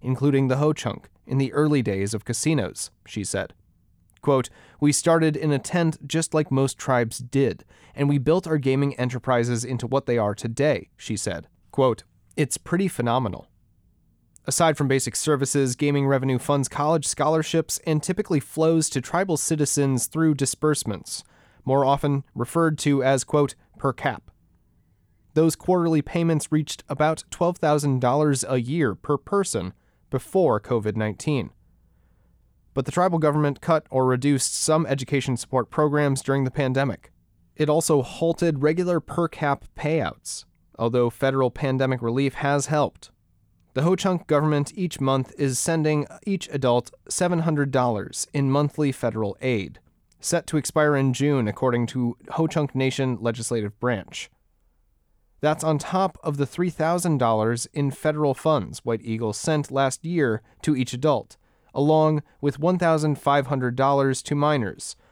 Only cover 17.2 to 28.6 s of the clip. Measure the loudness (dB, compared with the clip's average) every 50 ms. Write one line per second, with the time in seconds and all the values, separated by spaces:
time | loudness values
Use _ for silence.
17.2 | 0 2 2 0 0 0 0 0 0 -2 -4 -6 -2 -2 -2 0 -2 -2 -4 -4
18.2 | -2 0 0 -2 -2 -2 -2 0 2 4 4 2 2 0 -2 -4 -4 -2 -2 -2
19.2 | 0 0 -2 -2 -2 -2 0 0 0 0 0 2 2 2 2 0 -2 -2 0 2
20.2 | 2 2 2 2 0 -2 -2 0 0 0 0 0 -2 -6 -6 -8 -8 -12 -12 -14
21.2 | -14 _ _ _ _ _ _ _ -4 0 2 2 4 4 2 2 2 0 0 -2
22.2 | -4 _ -8 -6 -6 -2 0 2 2 2 0 0 0 2 2 2 4 2 2 0
23.2 | 0 0 0 2 2 0 -2 -8 _ _ _ -6 -4 -4 -2 -2 -2 -4 -4 -4
24.2 | -10 -18 -20 _ _ _ _ _ _ _ _ _ _ _ _ _ _ _ _ _
25.2 | _ _ 0 2 2 2 2 0 0 0 2 2 2 2 2 0 0 -2 -2 0
26.2 | 0 2 0 0 0 0 0 0 0 -2 -6 -12 -10 -8 -2 0 0 0 0 -2
27.2 | -6 _ -4 -2 0 0 0 0 2 2 2 2 2 0 0 2 2 2 2 4
28.2 | 4 2 2 0 0 -2 -2 -2